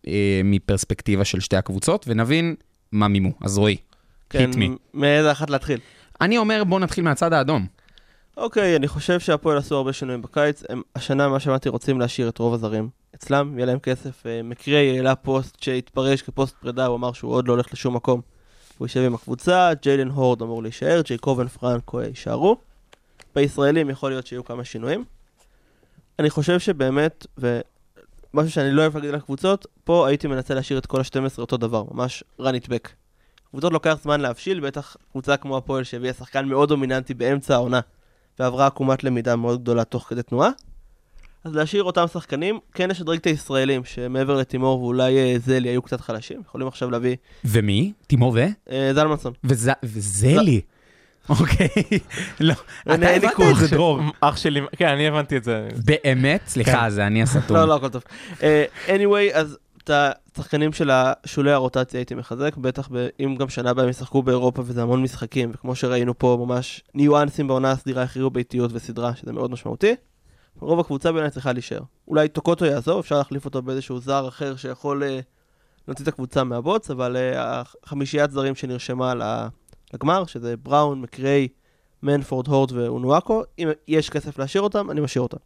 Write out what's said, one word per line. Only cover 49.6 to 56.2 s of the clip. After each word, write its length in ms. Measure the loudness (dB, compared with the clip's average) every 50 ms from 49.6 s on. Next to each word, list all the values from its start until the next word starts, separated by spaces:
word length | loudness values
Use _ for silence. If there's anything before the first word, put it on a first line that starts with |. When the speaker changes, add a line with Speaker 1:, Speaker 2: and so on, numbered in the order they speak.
| 2 0 0 0 -4
Speaker 1:
וזלי? 760 | -8 -6 -6 -6 -4 -2 2 4 6 6 6 6 6 4 4 2 -4 _ _ _ _ _ _ _ _ _ _ _ 0
Speaker 2:
לא. 60 | 2 2
Speaker 1:
אוקיי. 280 | 4 4 4 2 2 2 2 0 0 2 0 -2 -2 -4
<laughs> 280 | -10 -10 -10 -10 -4 0
לא, 140 | 2 2 2 0 -4 -18 -20 -12 0
Speaker 2:
אין, 160 | 0 2 4 6
Speaker 1:
אתה 60 | 4
Speaker 2:
אין 80 | 6
Speaker 1:
הבנת 120 | 6 4 2
Speaker 2:
עיכוב. 200 | 4 6 6 6
Speaker 1:
את 60 | 8
זה, 200 | 6 4 4 4
דרור. 240 | 4 4 2 2 2 0 -4 -2 2
Speaker 3:
אח 160 | 0 2 2
שלי, 240 | 0 -2 -2 0 0 -4 -4 -2
כן, 100 | 0 2
אני 200 | 2 2 2 0
הבנתי 300 | 0 0 0 -2 0 -2
את 60 | -2 -2
זה. 240 | -2 -4 -2 -4 -6 -6 -2 2
Speaker 1:
באמת? 560 | 2 2 4 2 2 2 4